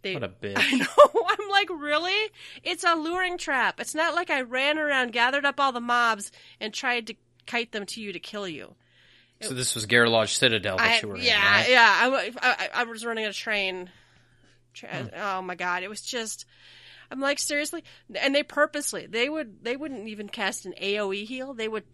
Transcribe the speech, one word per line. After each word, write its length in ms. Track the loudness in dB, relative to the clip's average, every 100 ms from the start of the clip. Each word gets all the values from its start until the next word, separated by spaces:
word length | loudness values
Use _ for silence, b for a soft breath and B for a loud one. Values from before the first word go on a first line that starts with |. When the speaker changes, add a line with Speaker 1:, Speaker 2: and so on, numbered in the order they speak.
Speaker 1:
They 120 | -6
Speaker 2:
What 80 | -6
a 40 | -6
bitch. 260 | -8 -6
Speaker 1:
<laughs> 20 | 0
I 200 | 2 2
know. 500 | 2 8 8 8 0
I'm 200 | -2 2
like, 200 | 2 2
"Really? 600 | -4 -2 0 0 -2 -2 B B B
It's 220 | -6 0
a 100 | 2
luring 420 | 2 0 -2 -2 -4
trap. 440 | -2 0 0 -2
It's 160 | -6 0
not 180 | 0
like 160 | 0 -2
I 120 | -2
ran 360 | -2 0 0 2
around, 340 | 2 2 0
gathered 320 | 2 2 2
up 140 | 0 2
all 140 | 0
the 80 | 0
mobs, 500 | 0 2 2 0 -6 B B B
and 120 | -10
tried 360 | -4 -2 -2 -4
to 60 | -16 _ _ -6
kite 240 | -4 -4
them 120 | -8 -8
to 140 | -10
you 120 | -10
to 80 | -10
kill 260 | -10 -10 -8
you." 300 | -10 -14 -20 b b b b b b
It 60 | -8
Speaker 2:
So 60 |
this 200 | -4 -2
was 120 | -4 4
Garrosh 440 | 6 6 4 2 4
Citadel 400 | 4 4 0 0
that 100 | 2
Speaker 1:
I, 140 | 2
Speaker 2:
you 80 | 0
were 100 | -2
Speaker 1:
yeah, 160 | 2 4
Speaker 2:
in, 200 | 6 6
right? 80 | 6
Speaker 1:
yeah. 280 | 8 8 8
I, 320 | 4 2 -2 0
I, 280 | 0 0 -2
I 100 | -2
was 200 | -4 -4
running 220 | -6 -4 -4
a 60 |
train. 580 | -6 -4 -2 -2 -4 -10 b b b b b b b _
Tra-, 160 | -20 -10
Speaker 2:
Hmm. 180 | -8 -8 -6
Speaker 1:
oh 260 | -4 -4
my 140 | -6 -6
god, 260 | -2 -2
it 80 | -4
was 100 | -10
just, 440 | -8 -8 -8 -10 -16 B B B B B B
I'm 80 | -4
like, 200 | -2 -2
"Seriously?" 420 | -2 -2 -4 -8 b b b
And 180 | -2 0
they 120 | 0
purposely, 640 | 0 0 0 0 -6 -8 -6
they 220 | -2 -2
would, 360 | -2 -8 -10
they 120 | -8 -6
wouldn't 300 | -8 -10 -10
even 220 | -12 -12
cast 360 | -4 -4 -4
an 100 | -12 -8
A 200 | -4 -2
O 120 | -2
E 120 | -4
heal. 300 | -6 -10 -10
They 120 | -8 -6
would 180 | -6 -10